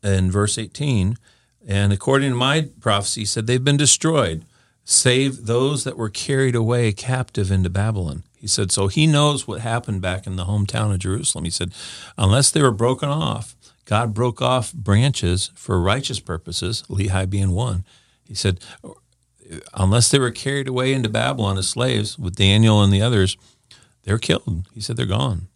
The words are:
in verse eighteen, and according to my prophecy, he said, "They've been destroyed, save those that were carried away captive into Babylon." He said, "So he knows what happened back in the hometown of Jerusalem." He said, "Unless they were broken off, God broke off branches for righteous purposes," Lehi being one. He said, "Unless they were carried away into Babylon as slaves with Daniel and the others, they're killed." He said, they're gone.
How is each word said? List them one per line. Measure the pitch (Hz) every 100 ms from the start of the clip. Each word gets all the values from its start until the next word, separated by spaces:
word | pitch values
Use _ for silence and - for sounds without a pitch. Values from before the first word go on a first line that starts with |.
in | 104 98 92
verse | 98 104 -
eighteen, | 110 - 147 120 92 117 _ _ _ _ 131
and | 98 101
according | 101 - 139 139
to | 123
my | 127 151 147 -
prophecy, | 117 101 101 -
he | 101
said, | - 110
"They've | 127
been | 135 143
destroyed, | 143 - 160 156 101 80 - _ _ _
save | - - 131 123 139 131 110
those | 120 135 151 135
that | -
were | 110
carried | - - 135 135 120
away | 113 120 117
captive | 101 - 127 127 - 95
into | 98 90
Babylon." | 90 107 107 85 76 - _
He | 107
said, | - 101
"So | - 98
he | 156 156
knows | 147 147 139 -
what | 95
happened | 117 117 120 98
back | 92 92 98
in | 92
the | 90
hometown | 104 98 117 107
of | 98
Jerusalem." | 95 104 - 78 82
He |
said, | - 95 - - - - -
"Unless | 98 117 139
they | 160
were | 139
broken | 101 117 131 147
off, | 147 - - 110 - _ _ -
God | 107 117
broke | 104 123 117
off | 127 127 113
branches | 156 104 101 135 - 87 92 - -
for | - 95
righteous | 87 120 139 -
purposes," | - - - 87 139 110 -
Lehi | 98 98 95 95
being | 98 98
one. | 87 90 92 - _ _ _
He | _ 101
said, | 98 87 - - - - _ _ _ _ - 82 -
"Unless | - 95 113 117
they | 143
were | 123
carried | 110 135 139 131
away | 127 131
into | 135 117
Babylon | 110 123 135 101 98
as | -
slaves | - 127 117 104 -
with | 98 87
Daniel | 98 104 113 104
and | 98
the | 98
others, | 113 113 92 - _ _ _ - _ _
they're | - 110
killed." | - - - 85 92 113
He |
said, | 104 117
they're | 101
gone. | 101 135 87 90